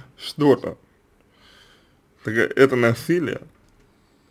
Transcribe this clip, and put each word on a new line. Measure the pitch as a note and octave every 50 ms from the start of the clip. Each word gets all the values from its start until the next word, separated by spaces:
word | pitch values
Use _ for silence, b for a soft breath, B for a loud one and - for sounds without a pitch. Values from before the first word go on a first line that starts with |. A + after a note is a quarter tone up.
| B B B
что-то. | - - - - - D3 C#3+ B2+ - - - - _ _ _ _ _ _ _ _ _ _ _ b b b b b b b b b b b b b b _ _ _ _ -
Так | A2 A2
это | A#2 G2+ - - - C3+ C3 C3
насилие. | B2 A#2+ A#2 A2+ - - - E3+ F3+ D3+ G#2+ - - - - _ _ _ _ _ _ _ _ _ _ _ _ _ _ _ _